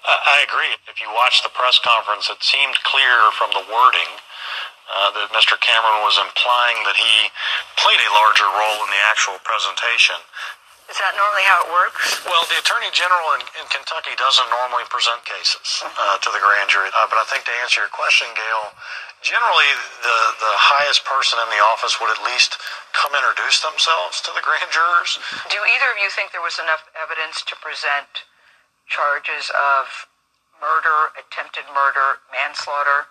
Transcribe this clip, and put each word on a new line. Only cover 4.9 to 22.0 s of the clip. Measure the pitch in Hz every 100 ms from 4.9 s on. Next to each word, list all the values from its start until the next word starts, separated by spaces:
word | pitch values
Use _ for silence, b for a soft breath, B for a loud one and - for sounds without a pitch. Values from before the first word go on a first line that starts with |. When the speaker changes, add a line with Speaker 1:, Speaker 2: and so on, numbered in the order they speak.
| 95 101 107
Speaker 1:
that | 104
Mister | 110 107 107
Cameron | 120 113 113 107 107
was | 104
implying | 98 - 123 120 120 113 104
that | 98
he | 113 110 107 B B B B -
played | - -
a | 110
larger | 104 107 104 101
role | 98 107 107 101
in |
the | 101 104
actual | 110 101 95
presentation. | - 110 107 - 120 117 - 90 - B B B _ - -
Speaker 2:
Is | -
that | 190 196
normally | 202 202 190
how | 180
it | 170
works? | 175 196 - - - -
Speaker 1:
Well, | 175 -
the | 165
Attorney | - 220 214
General | - 175 180 156 143
in, | - 156
in | 151
Kentucky | 139 - - 139 120
doesn't | 127 131 120
normally | 120 123 120 113
present | 123 120 117
cases, | - 98 - - - - -
uh, | - 107 98
to | -
the | 104
grand | 98 104 98
jury. | 98 95
Uh, | 113 110
but | 110
I | 110
think | 135 -
to | 120
answer | 123 113
your | 104
question, | - - - 107 110
Gail, | 110 110 104 - B B B -
generally | - 208 233 170 143 131 117 -
the, | 117 117 113 113
the | 110 101 -
highest | 143 143 131 -
person | 135 127 120
in | 113
the | 107
office | 107 113 117
would | -